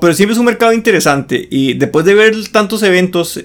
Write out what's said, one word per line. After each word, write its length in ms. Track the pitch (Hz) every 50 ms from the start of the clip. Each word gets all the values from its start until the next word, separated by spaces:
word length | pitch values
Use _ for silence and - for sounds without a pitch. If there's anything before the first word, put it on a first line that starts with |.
pero 100 | 175 170
siempre 220 | 160 175 196 202 233
es 40 | 226
un 60 | 240
mercado 300 | 240 220 220 233 226 226
interesante. 760 | 233 220 233 202 160 143 151 143 139 127 - 131 - - -
Y 220 | - 135 135 135
después 320 | 120 123 135 - - 151 165
de 80 | 190
ver 220 | 196 208 214 220 220 220 208 -
tantos 340 | - 220 214 190 220 208
eventos, 580 | 214 196 180 180 185 185 180 175 170 170 - -